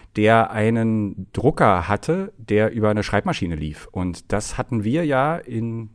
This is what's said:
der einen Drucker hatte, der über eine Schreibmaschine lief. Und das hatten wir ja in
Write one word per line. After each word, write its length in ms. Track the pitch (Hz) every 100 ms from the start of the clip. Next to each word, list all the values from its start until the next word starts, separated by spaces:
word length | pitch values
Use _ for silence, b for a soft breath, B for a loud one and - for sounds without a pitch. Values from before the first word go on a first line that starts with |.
| B -
der 340 | 107 113 110
einen 760 | 110 107 117 113 110 104 95 92
Drucker 560 | - 120 - 131 92 82
hatte, 460 | 104 - 175 196 -
der 360 | 110 104 107
über 180 | 113 107
eine 120 | 104
Schreibmaschine 540 | 98 101 - - 87 78
lief. 320 | 78 73 -
Und 380 | 92 90 - -
das 260 | 101 - -
hatten 260 | 120 117
wir 220 | 104 151 160
ja 300 | 131 143 165
in 540 | - 113 117 113 110